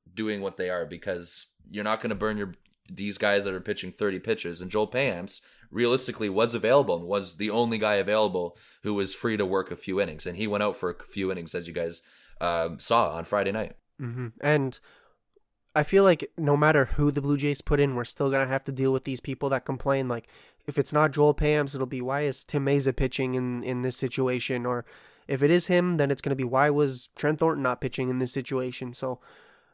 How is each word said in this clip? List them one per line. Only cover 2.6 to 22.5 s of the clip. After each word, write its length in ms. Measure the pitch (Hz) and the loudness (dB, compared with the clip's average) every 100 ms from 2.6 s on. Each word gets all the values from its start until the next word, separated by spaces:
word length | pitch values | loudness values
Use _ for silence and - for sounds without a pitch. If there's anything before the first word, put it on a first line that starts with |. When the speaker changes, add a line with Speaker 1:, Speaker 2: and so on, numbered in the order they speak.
| _ _ - | _ _ -18
Speaker 1:
these 300 | 95 101 95 | -10 -8 -2
guys 260 | 104 101 | 2 2
that 100 | 98 | 0
are 60 | 92 | -4
pitching 320 | 90 101 92 | -4 -6 -6
thirty 260 | - 104 92 | -4 -2 -2
pitches. 420 | 113 110 87 85 | -4 -4 -4 -8
And 100 | 90 | -4
Joel 180 | 104 107 | -2 0
Payamps 520 | 123 135 87 95 - - _ - | 0 -2 -2 -8 -12 -16 _ -8
realistically 580 | 107 120 131 127 113 104 | 0 2 2 0 -4 -2
was 260 | 95 113 | 2 2
available 440 | 113 107 139 120 85 | 2 4 4 4 0
and 80 | 87 | -2
was 320 | 101 92 - | -4 -4 -4
the 100 | 107 | -2
only 280 | 110 117 113 | 0 0 2
guy 160 | 107 | 2
available 640 | 101 95 107 107 92 87 - - _ | 2 2 2 2 0 -6 -8 -20 _
who 100 | 104 | -4
was 220 | 101 95 | -2 -2
free 240 | - 117 107 | -2 -2 0
to 80 | 95 | 0
work 240 | 95 92 | 0 -2
a 60 | 87 | -8
few 240 | - 92 | -4 -2
innings, 260 | 92 78 90 | -2 -4 -8
and 100 | 87 | -6
he 100 | 107 | -2
went 160 | 104 | 0
out 140 | 104 90 | -2 -2
for 140 | 90 | -6
a 120 | 85 | -6
few 300 | - 101 95 | -10 -4 -4
innings, 220 | 90 82 | -4 -6
as 120 | 90 85 | -8 -6
you 60 | |
guys, 300 | 85 85 85 - - - - | -6 -6 -8 -16 -20 -20 -6
um, 360 | 87 85 82 73 | -2 0 -2 -4
saw 360 | - 117 90 | 2 4 2
on 100 | 80 | -2
Friday 280 | 85 104 95 | -2 0 0
night. 240 | 107 98 - _ - | -2 -6 -10 _ -10
Speaker 2:
Mm-hmm. 280 | 123 123 120 - | -10 -8 -10 -4
And 380 | 143 151 135 - _ _ _ _ _ _ _ _ _ | 2 2 0 -6 _ _ _ _ _ _ _ _ _
I 80 | 156 | -2
feel 200 | 147 196 | 4 6
like 260 | 196 160 143 - | 6 6 0 -2
no 220 | 147 147 | 2 4
matter 280 | 151 151 127 - | 6 4 4 4
who 140 | 147 | 2
the 120 | 143 | 2
Blue 160 | 139 143 | 0 0
Jays 240 | 143 143 | 0 -2
put 180 | - 143 | 2 4
in, 140 | 143 | 4
we're 100 | 123 | 2
still 260 | 120 - 139 | -4 -2 0
gonna 180 | 135 131 | 2 2
have 160 | 135 | -2
to 80 | - | -2
deal 200 | 131 131 | 0 2
with 120 | 131 | 2
these 160 | - 127 | 0 -6
people 280 | - 131 135 | -6 -4 -2
that 160 | 135 | -2
complain. 440 | - 131 143 135 131 | -2 -4 0 0 0
Like, 200 | 117 - - - _ - | -4 -8 -20 -20 _ -6
if 120 | 143 | -2
it's 140 | 139 | 2
not 200 | 151 151 | 4 4
Joel 220 | 135 147 | 6 4
Payamps, 400 | 147 151 151 139 | 4 2 2 0
it'll 120 | 139 127 | -2 -4
be, 160 | 131 | -4
"Why 200 | 123 139 | -2 -2
is 220 | 147 131 | -2 -4
Tim 220 | - | -4